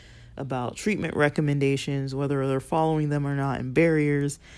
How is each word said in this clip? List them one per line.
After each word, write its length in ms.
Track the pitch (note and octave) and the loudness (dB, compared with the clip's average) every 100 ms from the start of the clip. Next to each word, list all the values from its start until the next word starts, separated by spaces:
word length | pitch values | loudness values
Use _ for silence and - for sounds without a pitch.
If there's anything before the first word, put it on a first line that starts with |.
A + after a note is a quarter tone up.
| - - - - | -20 -20 -18 -12
about 380 | C3 C3 A#2+ - | -6 -4 -6 -4
treatment 400 | G#3+ E3 D#3+ - | -2 -2 -2 2
recommendations, 1000 | D3 D3 D3 C#3+ C#3 C3+ - C#3 C3+ | 2 2 0 2 2 0 -2 -4 -4
whether 340 | C3+ C#3+ C#3 C3+ | -4 -2 0 0
they're 120 | C3+ | -2
following 500 | - E3 D#3+ D#3 D3 | 0 0 2 2 0
them 160 | D3 C#3+ | 0 0
or 100 | C#3 | -2
not, 240 | C#3 B2+ | -2 -2
and 140 | B2+ | 0
barriers. 680 | B2+ E3 D#3 D3 C#3+ C#3+ - - | 2 4 4 2 2 -2 -4 -12